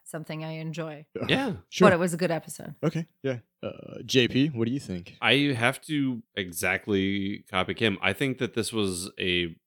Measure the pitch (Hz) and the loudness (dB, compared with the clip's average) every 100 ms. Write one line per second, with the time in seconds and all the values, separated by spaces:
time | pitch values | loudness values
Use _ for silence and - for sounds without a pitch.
0 | - 160 160 156 160 160 160 160 160 147 | -14 -12 -10 -8 -8 -8 -8 -6 -8 -10
1 | - - 120 202 269 117 - - 190 170 | -12 -6 0 0 0 -6 -8 6 6 6
2 | 180 170 175 160 - - - 139 156 156 | 2 0 -2 -2 -6 -14 -14 -4 -4 -4
3 | 165 _ 135 123 - _ 98 - - - | -8 _ -6 -6 -8 _ -12 -12 -16 -14
4 | 117 135 117 127 151 120 113 135 - 90 | 2 4 4 4 2 2 0 -2 -6 -8
5 | 87 - 113 135 143 117 120 131 - 147 | -8 -2 4 6 4 2 0 -2 -4 -2
6 | 135 117 - 101 90 82 92 95 - 98 | 0 -2 -6 -6 -6 -2 -2 -2 2 2
7 | 95 98 98 101 - 92 92 90 110 98 | 2 0 -2 -6 -4 -2 -2 2 0 2
8 | 95 101 139 123 120 117 98 113 98 87 | -2 0 -2 -2 -4 -2 -2 0 0 -2
9 | 92 - 95 87 87 82 | -8 -4 0 0 0 -6